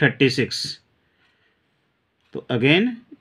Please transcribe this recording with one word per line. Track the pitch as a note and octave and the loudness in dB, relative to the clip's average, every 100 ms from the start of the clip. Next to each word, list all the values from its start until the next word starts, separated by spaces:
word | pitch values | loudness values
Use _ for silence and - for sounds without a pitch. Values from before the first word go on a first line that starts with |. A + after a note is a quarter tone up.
थर्टी | C#3+ - C3+ | 0 2 0
सिक्स। | B2 A2+ - - - _ _ _ _ _ _ _ _ _ _ _ _ _ _ _ | 0 -4 -6 -10 -14 _ _ _ _ _ _ _ _ _ _ _ _ _ _ _
तो | - - | -16 -6
again | B2 C3+ E3+ A#3+ A#3 - - | -2 2 2 0 -4 -16 -20